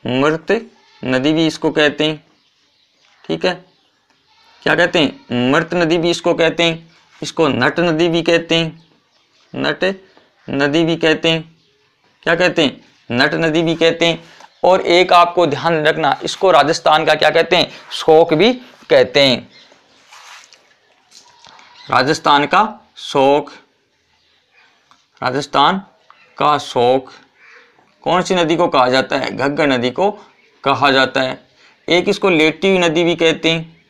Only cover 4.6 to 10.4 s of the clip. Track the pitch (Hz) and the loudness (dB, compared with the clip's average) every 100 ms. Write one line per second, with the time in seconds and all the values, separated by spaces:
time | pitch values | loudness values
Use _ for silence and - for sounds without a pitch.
4.6 | - 156 175 175 - - - 123 123 147 | -2 0 0 0 -2 -4 -6 -2 0 0
5.6 | 165 175 165 170 170 170 175 160 160 160 | 0 -2 0 0 -2 -2 -2 0 0 0
6.6 | 170 165 - _ _ _ 151 - 156 117 | -2 -2 -12 _ _ _ -10 -2 0 2
7.6 | 135 151 175 156 170 170 165 170 165 165 | 0 0 -2 0 0 0 0 0 0 -2
8.6 | 165 - _ _ _ _ _ _ _ 131 | -2 -10 _ _ _ _ _ _ _ -6
9.6 | 143 147 185 190 _ _ _ _ | -6 -2 -4 -4 _ _ _ _